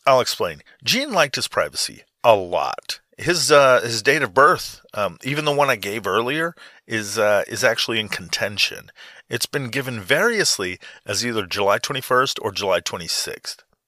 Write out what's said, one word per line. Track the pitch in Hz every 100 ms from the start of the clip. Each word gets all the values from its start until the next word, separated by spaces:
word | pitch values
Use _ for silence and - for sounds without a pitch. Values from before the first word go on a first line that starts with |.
| -
I'll | 131
explain. | 117 - 92 73 - _
Gene | 117 226 294
liked | 196 143 127
his | -
privacy | - 76 - - - _ _
a | 120
lot. | 107 90 87 67 - - - _ -
His, | 117 175 131
uh, | 147 135 123
his | 117 113
date | 104 151
of | 123
birth, | 92 147 165 - - _
um, | - 98 85
even | 123 147 151
the |
one | 143 139
I | 117
gave | 98 113 101
earlier, | 113 123 151 165 - - - -
is, | 113 104 104
uh, | 104 101 -
is | 107
actually | 127 117 - 113
in | 104
contention. | - 87 - 101 101 - - - - - - -
It's | 117 -
been | 147 127
given | 131 131 117
variously | 92 147 226 220 156 - 92 90 - - -
as | 98
either | 120 110 90
July | 98 98 107
twenty-first | - 135 - 127 131 -
or | 113
July | 92 98 87
twenty-sixth. | - 95 85 - - - - - _ _